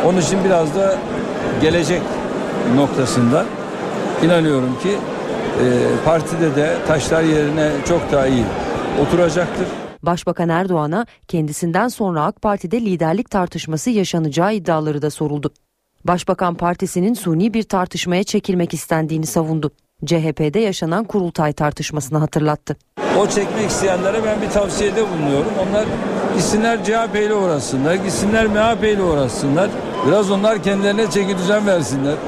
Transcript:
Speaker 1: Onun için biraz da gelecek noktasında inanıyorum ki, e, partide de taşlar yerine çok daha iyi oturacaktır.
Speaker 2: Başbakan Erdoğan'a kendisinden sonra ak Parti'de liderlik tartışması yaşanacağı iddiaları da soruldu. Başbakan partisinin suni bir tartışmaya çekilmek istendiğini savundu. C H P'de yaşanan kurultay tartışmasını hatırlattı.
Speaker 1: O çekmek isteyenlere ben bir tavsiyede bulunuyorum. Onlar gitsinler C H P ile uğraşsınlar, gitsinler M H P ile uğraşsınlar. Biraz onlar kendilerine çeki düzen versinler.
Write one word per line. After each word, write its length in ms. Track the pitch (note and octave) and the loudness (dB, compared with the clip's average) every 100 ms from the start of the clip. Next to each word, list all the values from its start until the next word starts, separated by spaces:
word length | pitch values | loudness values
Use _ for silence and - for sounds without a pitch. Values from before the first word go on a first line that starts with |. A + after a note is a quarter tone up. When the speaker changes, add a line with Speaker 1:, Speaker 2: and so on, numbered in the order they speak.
| D#3+ | 4
Speaker 1:
Onun 140 | F#3 | 2
için 180 | D3+ G3 | 2 2
biraz 300 | F#3 F3 D#3+ E3+ | 2 2 2 0
da 220 | G3 F#3+ - - - - - - | 0 0 -4 -6 -4 -4 -4 0
gelecek 400 | D#3 E3+ D3 F3 - - - - - - - | 2 2 0 -2 -2 -6 -4 -4 -4 -2 2
noktasında 720 | A#3+ C#4 - C3 - A#2 D3+ G#3+ - - - - - - - | 2 2 2 0 2 4 2 0 -6 -8 -6 -6 -4 -4 0
inanıyorum 540 | E3 F3 D#3+ C3+ B2+ B2+ | 4 4 4 2 0 -2
ki, 60 | F3+ | -2
e, 760 | G3+ - - - - - - B2 B2 B2 A#2+ | -2 -4 -6 -6 -4 -4 0 2 4 2 2
partide 520 | D3+ E3 D3+ E3 E3 C#3 | 2 2 0 0 0 2
de 200 | D3+ E3+ - | 0 0 0
taşlar 340 | D#3 - D#3+ | 0 2 2
yerine 480 | D#3+ D3+ D3 D#3 D3+ C#3+ - | 4 2 2 2 0 0 0
çok 240 | E3+ - | 0 2
daha 140 | C#3+ C3 | 2 4
iyi 180 | B2+ G#2+ - - - - - | 2 0 -2 -4 -4 -2 0
oturacaktır. 640 | C#3+ E3+ F3 D#3+ E3+ - F3+ - - - | 2 4 2 2 -2 -2 -6 -6 -12 -6
Speaker 2:
Başbakan 460 | E3 F3 - E3+ E3+ | -4 -2 -4 -2 0
Erdoğan'a 580 | E3 F#3+ F3 D3+ F3 A#3 - _ | 0 0 0 0 -2 -6 -12 _
kendisinden 600 | F3 D3+ D3+ E3+ E3+ A#3+ | -4 -2 -2 -2 0 0
sonra 360 | - G3+ E3 | -2 -2 0
ak 180 | D#3 - | -2 -2
Parti'de 380 | A3 G3+ F3 A3 | -2 -2 -2 -2
liderlik 500 | A3+ F3 D#3+ F3+ B3 | 0 0 0 0 -2
tartışması 600 | G3+ F3+ E3 - D#3 - | -2 -2 -4 -6 -4 0
yaşanacağı 640 | A3 F3+ F3 D#3 C#3+ F#3 | 0 0 0 0 0 0
iddiaları 480 | G#3+ E3+ D#3+ D#3 D3 | 0 0 0 0 -2
da 80 | D3+ | -4
soruldu. 400 | - D3+ D3 C3+ _ _ _ _ _ | -2 -4 -2 -6 _ _ _ _ _
Başbakan 500 | - F3+ - F3+ F3+ | -2 0 0 0 0
partisinin 600 | E3+ F3 F3 F#3+ F3+ F#3 | 0 -2 -2 -2 0 0
suni 400 | A#3+ F3+ D#3+ G#3+ | 0 0 2 2
bir 80 | A3 | 0
tartışmaya 600 | G#3 F#3+ F3+ F3 F3+ F3+ | -2 -2 -2 -4 -2 0
çekilmek 500 | G#3 G#3+ - F3+ E3+ | 0 -2 0 0 0
istendiğini 520 | E3 - D#3+ D#3 D#3+ D#3 | -4 -2 -2 0 -2 -2
savundu. 440 | F3 D#3+ D#3+ D3 _ _ _ | -2 0 -2 -2 _ _ _
C 200 | D3 E3 | -2 0
H 80 | D#3+ | 0
P'de 280 | D3 D3+ E3 | 0 0 0
yaşanan 440 | A3 F#3+ E3 E3+ | 0 -2 -2 -2
kurultay 480 | A3 G#3 F3 - D3+ | -2 -2 -2 0 -2
tartışmasını 680 | D3 D3+ - D3+ D3+ C#3+ D3+ | 0 -2 -2 -6 -6 -2 -2
hatırlattı. 580 | D3+ - D3+ D3+ - C#3+ _ - C#3 F3 | 0 0 0 -2 -6 -10 _ -6 0 2
Speaker 1:
O 100 | G3+ | 2
çekmek 420 | G3+ F#3+ G#3+ G#3 | 0 -2 -2 -2
isteyenlere 540 | - F#3+ F3+ F#3+ A3 | 0 0 0 0 0
ben 180 | A3 G#3 | 0 -2
bir 80 | G#3 | 0
tavsiyede 540 | G#3+ G3+ D#3+ G#3 G3 G#3 | 0 0 0 0 0 -2
bulunuyorum. 440 | E3+ D3 C#3 F3+ G3+ F#3 | 0 0 0 0 -2 0
Onlar 160 | G3+ A3 - - - - | 0 0 -4 -4 -4 -2
gitsinler 500 | G3+ D#3 G#3+ A3+ A#3 | 0 0 2 2 0
C 120 | F#3 A3 | 0 0
H 160 | A3+ | 0
P 140 | G3+ G#3+ | 0 0
ile 80 | |
uğraşsınlar, 600 | G#3+ F#3 D3 - C3+ C#3+ | 2 2 0 -2 -2 0
gitsinler 520 | F#3 G3 C#3+ G3 A3 A3 | 0 0 -2 0 2 2
M 120 | G#3 | 2
H 220 | A3 A3+ | 2 2
P 120 | A3 | 2
ile 100 | G3+ | 2
uğraşsınlar. 680 | F3+ D3 C3 - C#3 D3 F#3+ - - - B2+ | 2 2 0 -2 0 2 0 -2 -8 -2 2
Biraz 240 | F#3+ G3 | 4 4
onlar 320 | G3 G#3 A3 | 2 2 2
kendilerine 480 | F#3+ G3 G3+ G3+ A3 | 0 0 0 2 0
çeki 280 | G3+ F#3+ F#3+ | 0 0 0
düzen 280 | F3+ G#3 G#3 | 2 2 4
versinler. 480 | F3+ C3 C#3 C#3 A3+ | 2 2 -2 -2 -2